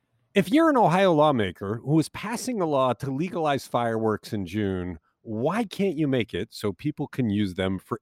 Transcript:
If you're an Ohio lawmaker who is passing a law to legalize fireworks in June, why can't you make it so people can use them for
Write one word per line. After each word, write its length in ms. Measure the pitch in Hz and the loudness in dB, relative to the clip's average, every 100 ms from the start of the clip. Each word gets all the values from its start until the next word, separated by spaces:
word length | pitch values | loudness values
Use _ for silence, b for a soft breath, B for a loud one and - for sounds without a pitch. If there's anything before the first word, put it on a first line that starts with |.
| _ _ _ 202 | _ _ _ -2
If 160 | 185 | 2
you're 180 | 285 330 | 4 4
an 80 | 269 | 4
Ohio 360 | 185 175 196 | 4 4 4
lawmaker 680 | 156 151 131 95 - 98 113 | 6 4 4 0 -2 -6 -6
who 160 | 131 156 | 0 0
is 100 | 143 | 0
passing 520 | - 208 233 254 233 | -6 -8 -6 -6 -2
a 40 | 165 | 0
law 280 | 139 131 | 2 2
to 180 | 120 139 | 0 -4
legalize 540 | 135 180 175 156 135 - | -4 -4 -2 -2 -2 -2
fireworks 680 | 123 117 113 110 104 - | -2 0 0 0 0 -4
in 120 | 107 90 | -6 -4
June, 540 | 104 101 92 90 85 _ _ | -2 0 -2 -4 -10 _ _
why 420 | 113 110 139 202 214 | -10 -4 -2 -2 -4
can't 320 | - 196 147 | -2 -2 0
you 100 | 147 | 0
make 260 | 131 107 | 0 -2
it 160 | 107 - | -4 -8
so 200 | - 104 | -6 -6
people 360 | 95 147 151 143 | -4 -6 -6 -8
can 220 | - 117 | -2 0
use 260 | 101 101 90 | 0 0 0
them 240 | 95 95 | -2 -2
for 200 | - 117 | -6 -8